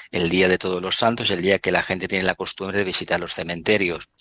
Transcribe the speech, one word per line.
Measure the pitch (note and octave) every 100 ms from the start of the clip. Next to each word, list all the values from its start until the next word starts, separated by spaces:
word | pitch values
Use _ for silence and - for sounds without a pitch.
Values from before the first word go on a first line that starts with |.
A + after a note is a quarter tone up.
| -
el | F2+ E2+
Día | F2+ F#2
de | F2+
Todos | F#2+ F2+
los | F#2 -
Santos, | A2+ A#2+ G#2
el | F#2
día | F#2 F#2+
que | F#2+
la | F2+
gente | - F#2 F#2
tiene | F#2+
la | F#2
costumbre | F2+ F#2 - F#2+ G2
de |
visitar | F#2 - E2+ F2
los | E2+
cementerios. | - E2+ F2 E2 G#2 F2 D#2+ - _